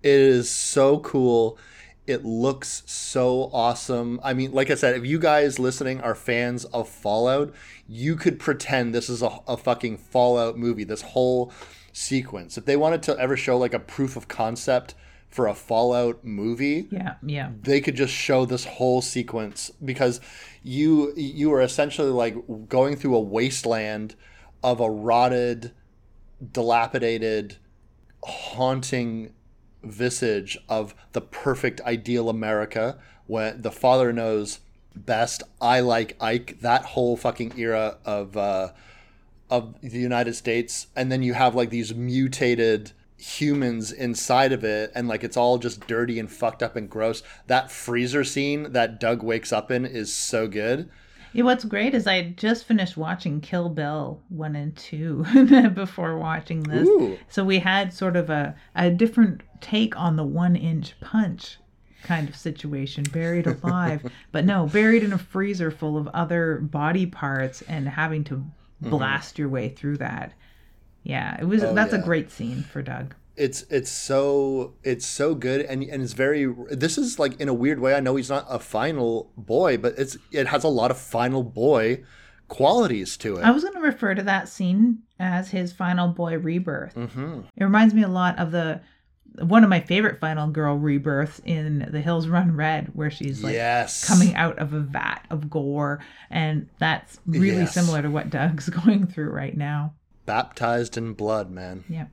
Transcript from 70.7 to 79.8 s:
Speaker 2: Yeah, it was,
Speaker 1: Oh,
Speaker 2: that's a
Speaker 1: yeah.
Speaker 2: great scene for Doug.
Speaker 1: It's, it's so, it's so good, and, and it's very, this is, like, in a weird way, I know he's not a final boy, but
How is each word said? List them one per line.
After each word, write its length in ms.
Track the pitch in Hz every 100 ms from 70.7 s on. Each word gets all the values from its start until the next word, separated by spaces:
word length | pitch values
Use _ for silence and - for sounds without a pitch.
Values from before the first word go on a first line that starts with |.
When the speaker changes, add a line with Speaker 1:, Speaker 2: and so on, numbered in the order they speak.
| - - _
Speaker 2:
Yeah, 340 | - 131 - -
it 60 | 175
was, 180 | 214
Speaker 1:
Oh, 100 | 185
Speaker 2:
that's 200 | 185 214
a 40 | 202
Speaker 1:
yeah. 60 |
Speaker 2:
great 260 | 170 165 156
scene 320 | - 117 127
for 220 | 139 143
Doug. 320 | 131 127 135 - - -
Speaker 1:
It's, 280 | 139 135 -
it's 180 | 143 135
so, 840 | - - 135 143 139 139 135 123 -
it's 200 | 135 127 -
so 260 | - 147
good, 280 | 151 123 139
and, 200 | 143 135
and 220 | 135 139
it's 100 | 123
very, 400 | 107 135 151 135 120 120
this 300 | 135 160 220
is, 180 | 247 -
like, 240 | 143 127
in 80 | 139
a 60 | 120
weird 240 | 131 143
way, 160 | 131 143
I 60 |
know 160 | 131 135
he's 120 | 123
not 160 | 139 -
a 120 | 120
final 720 | - 107 139 151 117 113 - -
boy, 420 | 104 123 180
but 180 | 120